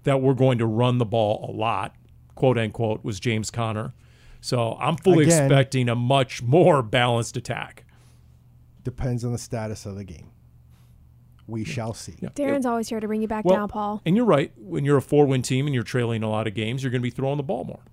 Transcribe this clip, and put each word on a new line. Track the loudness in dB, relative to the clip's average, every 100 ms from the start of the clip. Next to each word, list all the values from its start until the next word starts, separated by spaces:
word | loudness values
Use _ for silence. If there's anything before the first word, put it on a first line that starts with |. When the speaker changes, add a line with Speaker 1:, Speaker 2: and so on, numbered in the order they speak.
Speaker 1:
"That | 0 2
we're | 2
going | 4 4 4
to | 0
run | 2 2 0
the |
ball | 0 0 0 -2 -4
a |
lot," | -4 -2 -2 -6 -12 -20 -20 -16
quote | 0 2 2
unquote, | 0 -2 -4 -4
was | -6 -4
James | -2 -2 -4
Conner. | -6 -4 -4 -8 -12 -20 _ -20 -14
So | -4 -2 -2 -2
I'm | -4 0
fully | 4 6 6
Speaker 2:
Again, | 6
Speaker 1:
expecting | 6 4 4 0 0
a |
much | 0 2 2 0 -4
more | 2 6 6 4
balanced | 2 2 2 2 -2 -8
attack. | -8 -8 -10 -16 -20 _ _ _ -20 _ _ -20 _ -14
Speaker 2:
Depends | -12 -6 -4 -4
on | -4
the | -6
status | -6 -8 -8 -10
of | -12 -12
the |
game. | -12 -16 -20 -20 -20 -20 -20 -20 -20 -20 _ _ _ -20 -12
We | -8
shall | -6 -6 -6
see. | -8 -12 -12
Speaker 1:
Yeah. | -10
Speaker 3:
Darren's | -4 -2 -2
always | -2 -4 -4
here | -6
to | -4
bring | -4
you | -4
back | -2
Speaker 1:
Well, | 2 2
Speaker 3:
down, | 0
Paul. | -6 -6 -4 0
Speaker 1:
and | 2
you're |
right. | 4 4 2 -8
When | -8 -4 2
you're | 2
a |
four-win | 4 4 4 2
team | 0 -2 -2
and |
you're | -4
trailing | -2 -2 -2 -2
a | -2
lot | -2 -2
of |
games, | -4 -4 -4
you're | -4
gonna | -2
be | -4
throwing | -4 -4 -4
the |
ball | -4 -6
more. | -8 -12 -18